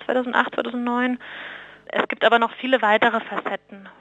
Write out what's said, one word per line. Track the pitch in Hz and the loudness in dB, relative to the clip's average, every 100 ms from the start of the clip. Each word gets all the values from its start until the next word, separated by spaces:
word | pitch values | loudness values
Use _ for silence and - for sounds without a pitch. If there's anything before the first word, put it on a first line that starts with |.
| - | 0
zweitausendacht, | 254 247 233 247 | -2 0 0 0
zweitausendneun. | - 233 247 240 240 254 247 - - - - - - - - | -2 -4 -4 -2 0 0 -2 -8 -16 -14 -16 -18 -20 -6 -2
Es | - | -2
gibt | - | 2
aber | 220 233 | 4 4
noch | 226 | 2
viele | - 254 262 | -2 0 2
weitere | 214 214 233 220 | 4 4 4 2
Facetten | - 196 - 196 - 202 196 - | -2 -6 -4 -6 -10 -18 -18 -20